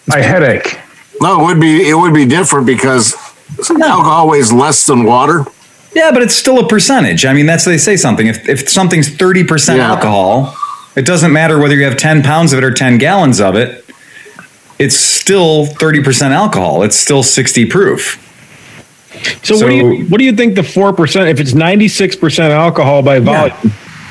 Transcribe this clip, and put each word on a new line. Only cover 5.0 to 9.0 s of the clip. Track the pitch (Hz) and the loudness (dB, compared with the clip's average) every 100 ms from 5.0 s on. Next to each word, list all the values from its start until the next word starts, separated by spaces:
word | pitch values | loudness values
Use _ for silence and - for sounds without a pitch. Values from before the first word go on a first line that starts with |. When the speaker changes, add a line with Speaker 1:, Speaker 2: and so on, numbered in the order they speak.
Speaker 2:
water. | 110 123 147 165 135 - - _ _ | 2 2 2 -2 -4 -12 -20 _ _
Speaker 3:
Yeah, | 320 320 | 0 2
but | 247 | 2
it's | 240 | 0
still | - 269 254 | 0 0 0
a | - | 2
percentage. | 214 - 269 156 165 131 | 0 2 0 0 0 0
I | |
mean, | 143 151 | 2 2
that's, | 165 | 0
they | 180 160 | 0 0
say | 214 196 | 0 0
something. | 127 107 110 | 0 0 -2
If, | 107 - | -2 -4
if | 131 - | -4 -2
something's | 190 180 175 | -2 0 0